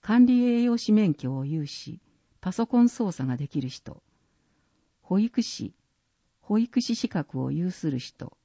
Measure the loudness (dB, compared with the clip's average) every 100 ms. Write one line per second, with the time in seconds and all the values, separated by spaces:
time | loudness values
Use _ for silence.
0 | 2 6 6 6 2 2 2 0 2 4
1 | 4 0 -4 -6 -6 -6 -6 -12 -16 -18
2 | _ _ _ _ -8 -4 0 4 4 4
3 | -6 -4 -4 -4 -4 -6 -6 -10 -18 -20
4 | _ _ _ _ _ _ _ _ _ _
5 | _ 0 0 -2 -4 -8 -12 _ _ _
6 | _ _ _ _ _ 0 0 -2 -2 -4
7 | -4 -4 -6 -6 -4 -4 -4 -4 -4 -4
8 | -8 _ -20 _